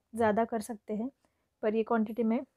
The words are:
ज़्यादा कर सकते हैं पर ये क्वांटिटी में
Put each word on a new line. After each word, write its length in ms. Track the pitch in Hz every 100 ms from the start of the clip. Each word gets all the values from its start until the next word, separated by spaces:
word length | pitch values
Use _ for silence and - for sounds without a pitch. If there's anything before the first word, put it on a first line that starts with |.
| _
ज़्यादा 300 | 226 220 208
कर 160 | 226 226
सकते 320 | 214 214 -
हैं 160 | 208 254 - _ _ _ _
पर 120 | 220
ये 80 | 220
क्वांटिटी 400 | 220 233 214 220
में 180 | 220 233 277